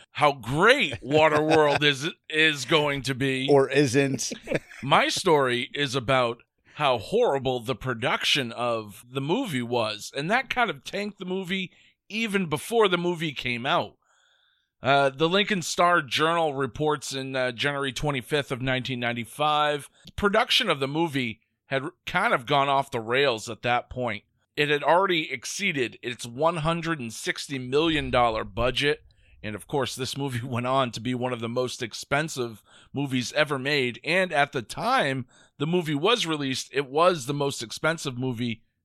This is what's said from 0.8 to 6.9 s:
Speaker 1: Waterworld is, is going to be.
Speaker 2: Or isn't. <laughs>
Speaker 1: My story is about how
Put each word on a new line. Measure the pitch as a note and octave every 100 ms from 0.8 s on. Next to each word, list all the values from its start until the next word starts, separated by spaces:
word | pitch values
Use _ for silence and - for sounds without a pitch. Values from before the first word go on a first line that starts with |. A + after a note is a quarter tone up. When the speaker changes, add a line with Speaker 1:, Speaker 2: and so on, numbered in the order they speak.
| E3 A#2
Speaker 1:
Waterworld | B2+ D3+ D#3 D3+ D#3 D#3 D3 D3
is, | D3 C3 E3 - -
is | D#3 D#3 C#3+ A#2+
going | D#3+ D3 C#3
to | B2 B2
be. | C3+ C3 C3+
Speaker 2:
Or | C#3+ B2+
isn't. | C#3 C#3 C#3+ C3+ C3 - - - -
<laughs> | - -
Speaker 1:
My | C3 F3+ D4+
story | - F3+ D3 B2+ B2 C3+
is | C#3+ C#3 C3
about | A2+ C3 A#2+ A#2+ _ _ _ -
how | D3+